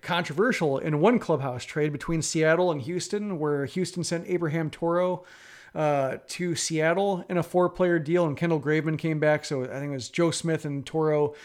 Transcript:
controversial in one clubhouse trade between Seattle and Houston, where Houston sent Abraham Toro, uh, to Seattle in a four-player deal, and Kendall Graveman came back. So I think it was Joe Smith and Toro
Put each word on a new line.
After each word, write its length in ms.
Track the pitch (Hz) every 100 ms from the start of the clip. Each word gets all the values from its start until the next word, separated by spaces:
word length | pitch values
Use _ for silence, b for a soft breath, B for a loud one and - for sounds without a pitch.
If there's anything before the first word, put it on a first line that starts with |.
controversial 800 | - 175 175 147 247 208 156 135
in 200 | 160 151
one 180 | 190 247
clubhouse 460 | - 151 135 123
trade 300 | - 156 151
between 280 | 147 - 165
Seattle 500 | 151 160 156 165 180
and 100 | 147
Houston, 580 | 123 180 160 208 208 175
where 240 | 151 143
Houston 400 | 139 185 175 180
sent 240 | 160 170 196
Abraham 420 | 180 165 165 156
Toro, 540 | - 170 170 180 180 B B B B B
uh, 460 | - 151 143 135 120 -
to 300 | - 175 165
Seattle 680 | - 160 160 180 202 180 -
in 100 | 180
a 60 |
four-player 560 | 156 180 175 - 180 170
deal, 260 | 147 175 170
and 120 | 135
Kendall 240 | 170 160
Graveman 360 | 139 156 156 156
came 220 | 165 156
back. 240 | 151 151
So 220 | - 139 127
I 140 | 127
think 100 | 143
it 60 | 139
was 120 | 113
Joe 240 | - 170
Smith 320 | - 165 156
and 220 | 151 139 131
Toro 500 | 160 156 151 147 147